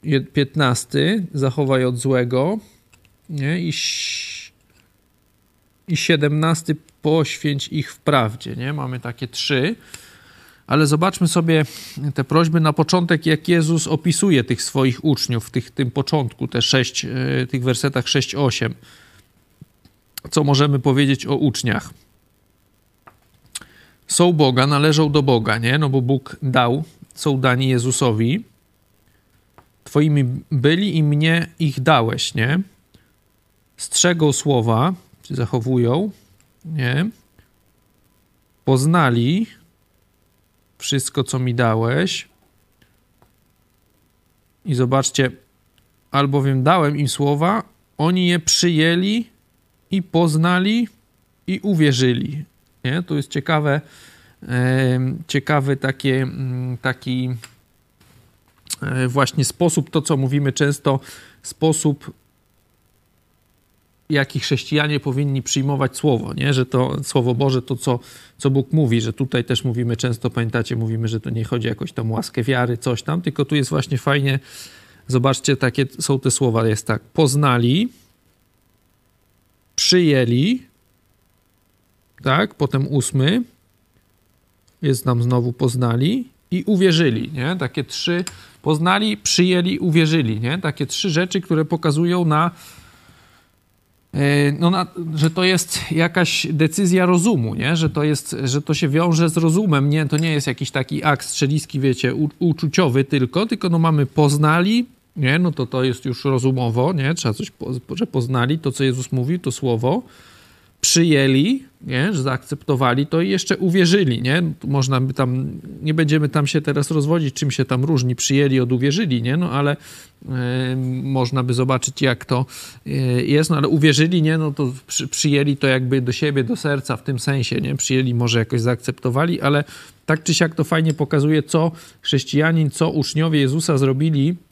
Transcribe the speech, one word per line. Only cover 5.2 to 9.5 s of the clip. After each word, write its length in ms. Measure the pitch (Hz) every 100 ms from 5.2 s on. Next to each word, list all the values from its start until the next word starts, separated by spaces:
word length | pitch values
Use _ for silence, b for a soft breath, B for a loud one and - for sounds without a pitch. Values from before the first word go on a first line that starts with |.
| _ _ _ _ _ _ -
i 100 | 165
siedemnasty, 800 | - 160 147 151 160 160 - 151 _ _
poświęć 680 | 151 160 151 - 151 139 -
ich 240 | 156 135
w 80 | -
prawdzie, 560 | - 143 113 113 - 131
nie? 180 | 127
Mamy 260 | 147 131 127
takie 280 | 120 117 123
trzy. 480 | - -